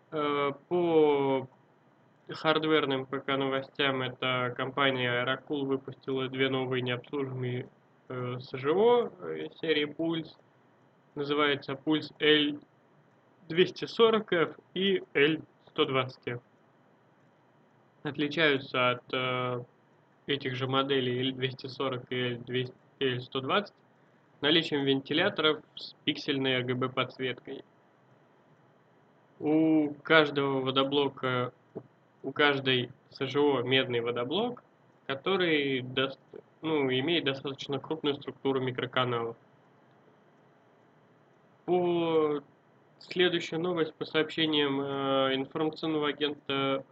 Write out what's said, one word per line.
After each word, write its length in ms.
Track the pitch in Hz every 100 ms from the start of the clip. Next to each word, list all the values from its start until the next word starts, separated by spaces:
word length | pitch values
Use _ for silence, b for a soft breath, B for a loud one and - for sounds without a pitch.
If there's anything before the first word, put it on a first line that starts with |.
| _
Э, 420 | 156 147 143 143 139 -
по 760 | 180 170 160 151 143 139 135 127 _ _ _ _ _ _ _ -
хардверным 760 | - 160 156 156 156 139 135
П 160 | 131 135
К 160 | 139 139
новостям, 640 | 135 135 135 - 139 131
это 540 | 127 - 131 127 123 120
компания 680 | 131 131 139 131 123 120
Oracle 440 | 123 131 - 147 135
выпустила 600 | 135 131 127 - 135 131
две 200 | 131 135
новые 320 | 131 127 127
необслуживаемые, 880 | 127 123 - 143 135 127 123 123 127 _ _ _ -
э, 300 | 127 123 123
С 160 | 127 131
Ж 160 | 139
О, 380 | 175 233 240 214 -
э, 280 | 165 156 156 -
серии 240 | 165 151
Pulse. 460 | 147 147 165 165 156 - _ _ _ _ _ _ _
Называется 600 | 147 143 147 147 139 -
Pulse 400 | 135 - 156 151 -
Л 400 | 151 151 147 147 - _ _ _ _ _ _ _ 160
двести 360 | 160 180 -
сорок 480 | 147 - 226 220 214
Ф 240 | 175 147 - -
и 300 | 180 196 185 -
Л 300 | 147 147 156 - _ -
сто 160 | -
двадцать 420 | 143 131 127 - -
Ф. 140 | 120 _ _ _ _ _ _ _ _ _ _ _ _ _ _ _ _
Отличаются 880 | 151 143 147 165 156 135 131 131 123
от, 120 | 120 -
э, 500 | 131 127 127 127 123 127 _ _ _ _ _ -
этих 280 | 139 135
же 120 | 127 127
моделей 600 | 135 139 135 127 123 131
Л 80 | 127
двести 300 | 127 123 127
сорок 440 | - 135 123 -
и 220 | 127 123
Л 60 | 120
двести, 360 | 120 127 123 - _ -
Л 200 | 135 123
сто 220 | 123 135
двадцать 320 | 131 190 208 _ _ _ _ _ _ -
наличием 440 | 143 165 160 147
вентиляторов 800 | 139 135 - 151 196 208 156 151 -
с 200 | - - -
пиксельной 480 | - 147 - 139 135 127
Р 20 |
Г 120 | 123
Б 140 | 127 127
подсветкой. 760 | 131 123 - 127 123 - 135 - _ _ _ _ _ _ _ _ _ _ _ _ _ _ _ _ -
У 540 | 151 156 160 156 147 143
каждого 560 | - 160 147 143 139 135
водоблока, 920 | 131 131 135 143 139 135 131 127 123 - _ - - _ _ _
у 80 | -
каждой 640 | 131 147 139 131 127 123 - _
С 160 | - 135
Ж 100 | 139
О 260 | 147 135
медный 380 | 120 131 123 120
водоблок, 600 | 117 120 123 175 240 - _ _ _ _ -
который 720 | 139 175 190 175 151 139 135
дос-, 360 | 123 127 135 - _ - - _
ну, 260 | 160 156 135
имеет 360 | 127 147 170
достаточно 560 | 135 135 139 135 - 135
крупную 340 | - 160 147
структуру 460 | 139 - - 135 135
микроканалов. 760 | 127 123 123 131 123 120 117 117 _ _ _ _ _ _ _ _ _ _ _ _ _ _ _ _ _ _ _ _ _ _
По, 760 | - 180 175 175 165 160 151 147 - _ _ _ _ _
следующая 580 | - 180 180 170 - 160
новость, 360 | 180 170 156
по 100 | -
сообщениям, 760 | 151 156 156 - 156 147 143 139
э, 540 | 139 139 139 135 135
информационного 760 | 135 135 156 156 156 165 156 147
агента, 720 | 139 147 147 - 139 135 135 -